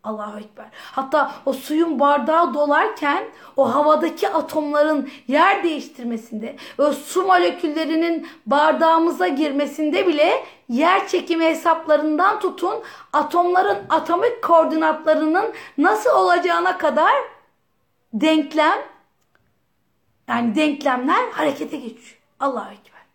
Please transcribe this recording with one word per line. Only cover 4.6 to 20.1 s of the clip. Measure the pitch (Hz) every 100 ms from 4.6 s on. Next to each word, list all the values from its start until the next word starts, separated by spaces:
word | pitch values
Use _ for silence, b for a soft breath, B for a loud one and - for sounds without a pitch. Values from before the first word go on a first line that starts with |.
| 294 294 302 302 B B -
yer | 285 370 392
değiştirmesinde | 349 302 - - 240 226 - 214 226 - B B
ve |
o | 294
su | - - 370
moleküllerinin | 381 359 349 - 320 302 294 320 339 330 B B 214
bardağımıza | 277 311 302 320 330 339 302 359
girmesinde | 269 311 277 285 - 302 349 381
bile | 302 330 508 B B -
yer | 240 320 381 381
çekimi | 359 - 330
hesaplarından | 320 320 339 320 330 294 311 302 381 427
tutun | 370 - 359 440 B B B
atomların | - - 349 349 359 403 403 -
atomik | 311 311 349 480 -
koordinatlarının | - 339 320 320 320 311 311 311 311 349 453 B B -
nasıl | 339 427 494
olacağına | 523 370 349 349 339 359 359
kadar | 311 269 349 539 - - _ _ _ _ _ _ _
denklem, | 220 311 320 285 302 302 427 - - _ _ _ _ _ _ _ _ _ _ _